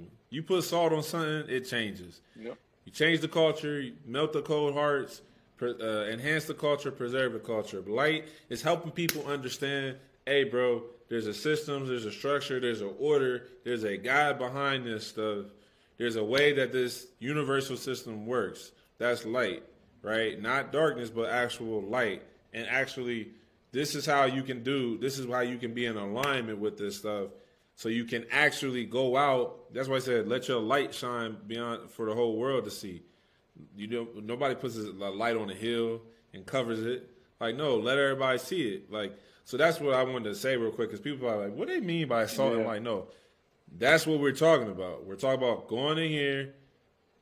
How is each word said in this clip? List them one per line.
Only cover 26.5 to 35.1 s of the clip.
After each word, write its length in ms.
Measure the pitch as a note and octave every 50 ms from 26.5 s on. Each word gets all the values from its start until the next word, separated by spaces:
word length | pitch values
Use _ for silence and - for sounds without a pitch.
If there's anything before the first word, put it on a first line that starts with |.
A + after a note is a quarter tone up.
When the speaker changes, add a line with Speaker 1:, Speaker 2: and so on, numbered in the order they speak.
| G#2+ G2+
Speaker 1:
with 180 | G#2 G#2+ G2 -
this 180 | G2+ G2+ G2+ -
stuff. 300 | - G#2+ G#2 G#2 G2 G2 - - - _ _ _ _ _ _
So 120 | - - A2+
you 140 | A2+ A#2 A#2
can 180 | A#2 B2 A#2 A#2 - B2
actually 540 | C#3 D3+ D3 D3 - D3 C3+ B2+ B2 A#2
go 300 | G2+ - B2+ C3 B2+ B2 C3
out. 540 | D3 C#3+ C3+ B2+ A#2+ A#2+ - - - - -
That's 120 | A#2 C3+
why 100 | C3 C3+
I 20 | C3
said, 280 | - C3 B2 A#2 G#2
"Let 220 | G2+ A#2+ B2+ B2 -
your 120 | C3 A#2
light 340 | G#2+ A2 C3 C#3+ C3+ - -
shine 420 | - - B2 B2 A#2+ A#2 A2+ A2 G2+ G2+
beyond 440 | G#2 A2+ A#2 A#2+ A#2+ A#2 G#2 - -
for 160 | - - A2+
the 80 | G#2+ G#2+
whole 220 | A#2 A#2+ A#2 A2 G#2+
world 260 | A#2+ C3+ C3+ B2+ G#2
to 60 | G#2
see." 320 | G2 - - G2 F2+ E2 - - _ _ _ _ _ _ _ _ _ - - - -
You 100 | G2+ G#2
know, 220 | G#2+ A#2 A#2+ A#2 A#2 A#2 G#2+ G#2+
nobody 320 | G#2+ A#2+ B2 C#3+ C#3 B2
puts 220 | - - B2+ A2+ A2+
a 20 | G#2+ G#2 F#2+
light 440 | F#2+ G2 G2